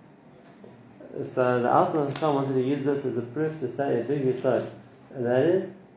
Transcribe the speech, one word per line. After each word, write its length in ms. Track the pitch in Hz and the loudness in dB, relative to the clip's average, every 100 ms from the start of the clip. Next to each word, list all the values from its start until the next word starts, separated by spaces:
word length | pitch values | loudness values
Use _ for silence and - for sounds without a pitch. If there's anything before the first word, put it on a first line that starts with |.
| - - - - - - - - - - - - | -20 -20 -20 -20 -20 -20 -20 -20 -20 -20 -14 -10
So 380 | 135 - 123 123 | -4 2 2 4
the 100 | 120 | 4
Alter 340 | 135 180 165 139 | 4 4 0 -2
Hashem 300 | 135 156 139 | 0 0 2
wanted 180 | 135 | 0
to 80 | 131 | 0
use 240 | 127 143 143 | 0 0 0
this 180 | 143 127 | -2 -2
as 120 | 113 | -4
a 40 | |
proof 380 | 113 147 156 - | -4 -4 -4 -4
to 80 | 123 | -6
say 300 | - 139 120 | -4 -2 -2
a 40 | |
big 200 | 117 139 | -2 0
yesod, 420 | 127 123 135 113 - - - - - 139 | 0 0 0 0 -2 -10 -20 -20 -14 -6
and 100 | 120 | 0
that 180 | 127 | 2
is 320 | 156 185 190 - - | 4 2 0 -10 -20